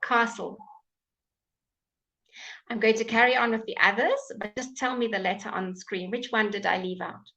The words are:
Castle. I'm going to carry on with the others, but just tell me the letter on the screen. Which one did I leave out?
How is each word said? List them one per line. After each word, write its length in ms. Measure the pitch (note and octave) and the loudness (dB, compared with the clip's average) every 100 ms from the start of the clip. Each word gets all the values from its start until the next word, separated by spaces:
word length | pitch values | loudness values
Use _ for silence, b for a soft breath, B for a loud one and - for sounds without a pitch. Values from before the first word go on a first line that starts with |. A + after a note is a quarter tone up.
Castle. 560 | - A#3+ A3+ G#3+ F3+ G3 - - _ _ _ _ _ _ _ _ _ _ _ _ _ _ _ B B B _ | 2 2 2 -2 -10 -10 -18 -20 _ _ _ _ _ _ _ _ _ _ _ _ _ _ _ B B B _
I'm 100 | A#3 | 2
going 140 | G#3+ | 4
to 100 | A3 | 4
carry 320 | A3+ A3+ B3 B3+ | 2 4 6 6
on 140 | A#3 | 2
with 160 | A3 A3 | 0 -4
the 100 | - | 2
others, 420 | F#3 G3+ D#4 C#5 - - | 4 4 2 2 -2 -10
but 180 | G#3+ A#3 | -8 -8
just 200 | C4 - | -10 -4
tell 200 | B3+ B3+ | -2 0
me 120 | A#3 | 0
the 100 | G3+ | 0
letter 320 | F#3 G3+ G#3+ | -2 -2 -4
on 220 | - F#3 | -6 -6
the 40 | F#3 | -8
screen. 340 | - F#3+ F3+ | -8 -6 -4
Which 180 | A#3+ B3 | -6 -2
one 200 | A3+ G#3 | 0 0
did 140 | G3+ | 0
I 140 | F#3+ F#3 | 0 0
leave 220 | F#3 F#3 | -2 -6
out? 280 | F3 E3+ - | -8 -10 -18